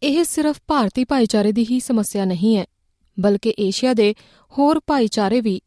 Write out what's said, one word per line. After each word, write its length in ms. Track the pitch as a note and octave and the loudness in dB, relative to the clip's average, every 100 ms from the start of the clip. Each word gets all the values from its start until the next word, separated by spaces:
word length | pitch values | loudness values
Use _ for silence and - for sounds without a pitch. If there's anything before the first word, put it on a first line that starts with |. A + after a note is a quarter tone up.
ਇਹ 220 | C#4+ D4+ | 0 0
ਸਿਰਫ 360 | E4 - D4+ C#4+ - | 0 0 -2 -2 -2
ਭਾਰਤੀ 380 | D4+ G3+ - | -2 0 -2
ਭਾਈਚਾਰੇ 480 | B3+ C#4 A3+ G#3+ G#3 | -2 0 0 2 0
ਦੀ 140 | G#3+ A3+ | 0 -2
ਹੀ 100 | B3+ | -2
ਸਮੱਸਿਆ 440 | - A3+ G3+ G3+ | -2 -2 -2 -2
ਨਹੀਂ 320 | F#3+ F3 G#3+ G#3+ | -2 0 2 0
ਹੈ, 80 | - _ _ _ _ - | -2 _ _ _ _ -2
ਬਲਕਿ 340 | G3+ G3+ A3+ - | 0 0 -2 -2
ਏਸ਼ੀਆ 340 | G3 - B3+ | -2 0 0
ਦੇ 200 | A#3 G#3 G#3+ _ _ _ - | 2 2 0 _ _ _ 0
ਹੋਰ 220 | C#4+ D#4+ - | 2 2 0
ਭਾਈਚਾਰੇ 540 | C#4+ A3+ - G3 B3 | 0 0 0 0 0
ਵੀ 200 | A3 F#3 | 0 -4